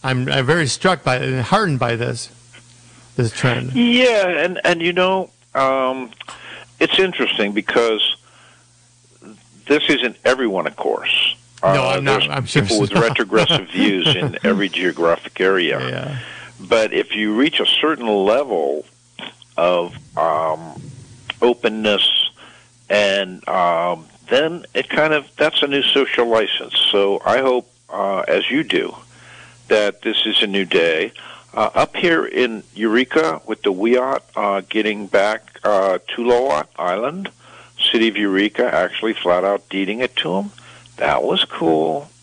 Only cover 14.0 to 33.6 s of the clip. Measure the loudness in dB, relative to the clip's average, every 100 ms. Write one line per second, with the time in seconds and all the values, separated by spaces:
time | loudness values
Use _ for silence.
14 | 0 0 -2 -2 0 0 -2 0 -2 2
15 | 0 0 -4 0 2 2 0 -2 -4 -6
16 | -8 -10 -12 -16 -18 -20 0 2 2 0
17 | -2 -2 0 2 2 2 0 2 0 0
18 | 0 2 4 2 2 -2 0 -4 -8 _
19 | _ -18 -18 -18 -10 0 2 2 -2 -10
20 | -10 -2 0 0 -2 -4 -8 -16 -16 -18
21 | -20 -20 -16 0 2 2 -2 0 0 2
22 | 2 0 -2 -6 -20 -20 _ _ _ 2
23 | 2 0 -2 -8 -4 2 2 2 0 -4
24 | -8 -20 0 0 0 -4 -6 -6 -2 0
25 | 2 0 -2 -2 0 2 0 0 2 2
26 | 2 0 2 2 2 -4 -4 0 2 2
27 | 2 0 2 2 2 0 -2 _ _ -4
28 | -2 -2 0 0 2 -2 0 -2 -2 -10
29 | -20 -20 -20 -20 -20 -20 0 2 2 -2
30 | -4 -2 0 0 0 0 0 2 2 2
31 | -2 -6 -20 -20 -10 -2 0 2 0 0
32 | 0 0 0 0 -2 -2 -12 -4 0 2
33 | 2 0 0 -4 -8 -4